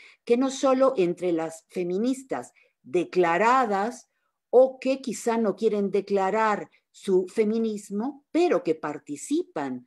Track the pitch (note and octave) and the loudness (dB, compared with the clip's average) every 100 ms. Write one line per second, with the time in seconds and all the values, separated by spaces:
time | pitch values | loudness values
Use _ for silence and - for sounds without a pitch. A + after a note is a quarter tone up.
0 | - _ - A#3+ C4+ C4+ C4+ C4 C4+ C4 | -20 _ 0 2 0 0 2 4 4 2
1 | F3 E3+ F3 E3 D#3+ - _ F#3 F3 F#3+ | 0 0 -2 -2 -4 -10 _ -8 -4 -2
2 | B3 C4 - C3 - _ _ _ B2+ F3 | -2 -2 -6 -8 -10 _ _ _ -4 -2
3 | D#3+ F#3 E3+ E3+ A3+ C4 A#3 G3 A3 B3 | 0 2 2 4 4 2 2 -2 -4 -6
4 | - _ _ _ _ A#3+ C4 C4 C4 C4 | -18 _ _ _ _ 4 4 2 -4 -4
5 | B3+ - A#3 A3+ G#3+ G3 A3 G#3 G3 G3+ | -6 -6 -4 0 0 0 0 0 0 -2
6 | G3 G3 F#3+ A3 A3 G3 D3+ _ _ - | -2 -2 0 0 0 0 -6 _ _ -10
7 | - F#3 F#3 - G#3 A3+ A3+ G#3 - G3+ | 0 0 0 0 0 0 -2 -4 -8 -6
8 | B3+ - _ D#4 F4 F3 E3+ D#3 D3+ D3 | -6 -8 _ 0 2 2 0 -4 -4 -10
9 | - D3 - D#4 - D#3+ C3+ B2 | -12 -12 -4 -4 -4 -6 -6 -8